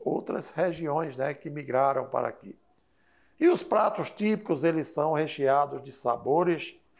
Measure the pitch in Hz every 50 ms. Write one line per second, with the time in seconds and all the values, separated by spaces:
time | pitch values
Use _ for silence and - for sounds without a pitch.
0 | - - - - - - - - - - - - 175 185 165 165 165 151 143 156
1 | 165 151 127 127 135 143 143 - - 156 147 147 139 127 123 127 135 139 139 131
2 | 123 - - 123 123 117 - - - - - - _ _ _ _ _ _ _ _
3 | _ _ _ _ _ _ _ _ 311 349 359 - - - - 214 214 - - -
4 | 151 - - - 208 214 214 208 214 - 170 135 151 165 160 160 147 - - 151
5 | 147 156 160 151 156 147 - - 139 135 135 143 143 143 139 131 123 139 - -
6 | - 123 117 - 95 120 139 165 180 175 170 151 - - - - _ _ _ _